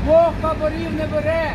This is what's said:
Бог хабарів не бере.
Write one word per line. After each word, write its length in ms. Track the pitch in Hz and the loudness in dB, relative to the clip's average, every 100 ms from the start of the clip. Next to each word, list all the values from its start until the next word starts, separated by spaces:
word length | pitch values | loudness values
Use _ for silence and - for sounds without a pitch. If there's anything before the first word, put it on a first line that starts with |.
| - | 4
Бог 260 | 320 339 302 | 4 4 2
хабарів 520 | 311 302 302 311 320 302 | -4 -2 -2 -4 -6 -4
не 80 | 311 | -2
бере. 460 | 302 294 330 311 | -2 -2 -2 -2